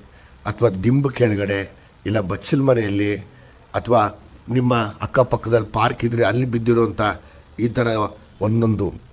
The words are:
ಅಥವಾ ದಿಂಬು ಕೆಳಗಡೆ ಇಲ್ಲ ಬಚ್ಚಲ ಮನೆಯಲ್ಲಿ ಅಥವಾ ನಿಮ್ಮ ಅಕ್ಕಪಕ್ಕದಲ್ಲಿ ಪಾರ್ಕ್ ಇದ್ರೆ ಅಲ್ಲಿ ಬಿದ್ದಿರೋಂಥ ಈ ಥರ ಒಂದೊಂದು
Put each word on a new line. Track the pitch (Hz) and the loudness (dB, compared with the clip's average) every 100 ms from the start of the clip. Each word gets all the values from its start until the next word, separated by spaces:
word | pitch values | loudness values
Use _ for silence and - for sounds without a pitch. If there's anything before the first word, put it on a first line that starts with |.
| - - - - 104 | -12 -20 -20 -12 -8
ಅಥವಾ | - 117 | 0 0
ದಿಂಬು | 95 113 135 139 | 0 0 2 0
ಕೆಳಗಡೆ | 127 120 101 98 98 95 - - - 98 | 0 0 0 -2 -4 -6 -12 -20 -10 -4
ಇಲ್ಲ | 110 | -2
ಬಚ್ಚಲ | 90 98 - 143 | -2 -6 -2 0
ಮನೆಯಲ್ಲಿ | 135 117 104 101 101 98 - - - - - | 2 2 2 0 0 -2 -8 -20 -20 -20 -8
ಅಥವಾ | 101 110 117 104 - - - - | -6 0 2 2 -4 -20 -18 -4
ನಿಮ್ಮ | 127 123 120 | 0 2 0
ಅಕ್ಕಪಕ್ಕದಲ್ಲಿ | 107 - 110 131 123 113 110 117 104 | -2 -6 -4 0 2 0 0 0 0
ಪಾರ್ಕ್ | 110 120 - 117 | 0 0 0 -2
ಇದ್ರೆ | 117 | 0
ಅಲ್ಲಿ | 104 117 127 | 0 0 0
ಬಿದ್ದಿರೋಂಥ | 117 113 117 113 92 104 - - - - - | 0 2 2 2 0 -2 -2 -10 -20 -16 -4
ಈ | 117 | -4
ಥರ | 117 117 110 107 - - - | 0 0 0 -2 -6 -18 -4
ಒಂದೊಂದು | 95 113 113 101 92 - - | 0 2 2 0 -2 -6 -14